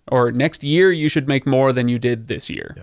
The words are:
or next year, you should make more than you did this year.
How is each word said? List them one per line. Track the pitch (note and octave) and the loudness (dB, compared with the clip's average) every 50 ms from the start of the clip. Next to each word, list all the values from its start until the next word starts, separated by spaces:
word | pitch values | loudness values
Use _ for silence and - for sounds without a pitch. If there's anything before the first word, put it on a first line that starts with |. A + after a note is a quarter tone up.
| _ - | _ -2
or | C3 B2 A#2+ A#2 | 2 2 2 2
next | A#2 B2 C#3+ E3 - - C#3+ | 0 0 -2 -2 -2 -6 -4
year, | C#3+ D3+ F3+ F#3+ F#3+ | 0 2 4 4 4
you | F3 D#3 D3+ | 4 2 -2
should | D3 - D#3 C3+ | 0 0 0 0
make | C#3+ C#3 C3 - | 0 -2 0 0
more | C#3 C3 C3 C3+ C3 | 2 2 4 4 4
than | B2+ B2+ A#2+ | 2 2 0
you | A#2+ B2 | 0 0
did | A#2 B2 B2 A#2+ A2+ A2 | 0 0 -2 -2 -2 -6
this | - G2+ E2 - - | -8 -8 -8 -6 -8
year. | C#2 G#1 - - - - | -10 -10 -12 -12 -16 -18